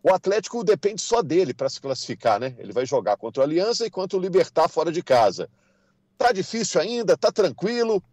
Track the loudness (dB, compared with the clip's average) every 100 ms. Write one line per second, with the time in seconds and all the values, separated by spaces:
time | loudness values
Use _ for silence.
0 | 6 4 2 -2 -2 -4 0 2 0 -4
1 | -2 -2 2 0 0 -2 -6 -6 -8 -8
2 | -8 -2 0 0 -2 -10 -6 -4 -2 -2
3 | 0 -2 -4 -2 0 0 0 -2 -4 -6
4 | -4 -4 0 0 2 0 0 0 -2 -4
5 | 2 4 4 2 -12 _ _ _ _ _
6 | _ _ 0 0 -4 -4 -2 -2 -2 -2
7 | 0 2 0 2 0 0 -4 -2 0 0
8 | _